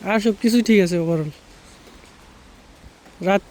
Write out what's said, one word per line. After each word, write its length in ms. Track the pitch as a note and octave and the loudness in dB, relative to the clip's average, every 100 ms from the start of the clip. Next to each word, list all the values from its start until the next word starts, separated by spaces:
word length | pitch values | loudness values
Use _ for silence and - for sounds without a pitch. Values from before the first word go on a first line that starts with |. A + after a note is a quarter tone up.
| F#3+ | -4
আর 140 | G#3+ | -2
সব 140 | A3+ G3+ | -2 -2
কিছুই 200 | A#3 A#3+ | 0 0
ঠিক 200 | A#3 G#3 | 2 2
আছে 180 | F3 F3 | 2 0
overall। 320 | E3 E3 D3+ - - - - - - - - - - - - - - - - - - - | -2 -2 -4 -10 -20 -20 -20 -20 -20 -20 -20 -20 -20 -20 -20 -20 -20 -20 -20 -20 -20 -8
রাত 200 | F3+ G3 - | -2 -2 -2